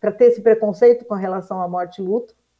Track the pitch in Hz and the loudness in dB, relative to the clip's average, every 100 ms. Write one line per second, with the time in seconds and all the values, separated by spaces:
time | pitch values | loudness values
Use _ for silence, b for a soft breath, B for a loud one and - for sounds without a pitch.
0 | 214 208 240 233 214 220 214 185 240 240 | -6 2 2 4 2 2 0 2 4 4
1 | - 202 185 190 185 185 180 180 175 - | -2 -8 -6 -8 -8 -8 -6 -6 -8 -10
2 | 185 214 240 _ _ _ | -6 -6 -6 _ _ _